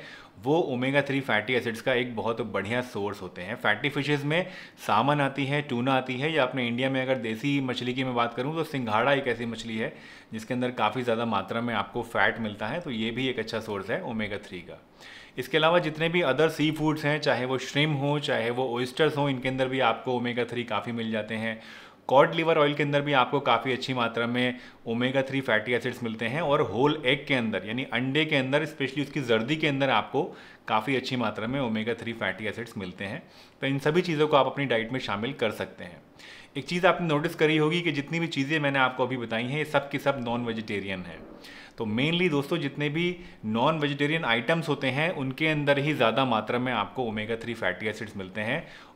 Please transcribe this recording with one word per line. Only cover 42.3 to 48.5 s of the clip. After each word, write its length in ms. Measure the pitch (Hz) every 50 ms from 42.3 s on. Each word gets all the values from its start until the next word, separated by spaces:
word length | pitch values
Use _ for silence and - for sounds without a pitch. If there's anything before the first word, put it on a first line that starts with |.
दोस्तों, 260 | 147 143 139 143 175 165
जितने 320 | 143 139 139 - 147 147
भी 280 | 147 165 175 175 175 175 - - - - -
नॉन 340 | 110 110 117 123 151 165 156
वेजिटेरियन 460 | 147 143 143 139 147 147 156 165 165
आइटम्स 440 | 120 113 117 123 - 165 165 151 156
होते 180 | 143 131 - 131
हैं, 240 | 123 143 156 175
उनके 360 | 185 151 135 131 127 - 160 160
अंदर 320 | 156 147 147 143 143 139
ही 140 | 139 151 151
ज़्यादा 320 | 123 123 113 110 135 135
मात्रा 340 | 127 117 107 104 - 120 123
में 140 | 127 127 123
आपको 320 | 110 101 - - - 127
ओमेगा 300 | 113 104 107 107 104 113
थ्री 180 | 113 110 113 117
फैटी 340 | 107 107 90 90 - 107 107
एसिड्स 300 | 107 - 117 104 - 101
मिलते 240 | 95 92 92 -
हैं, 260 | 90 113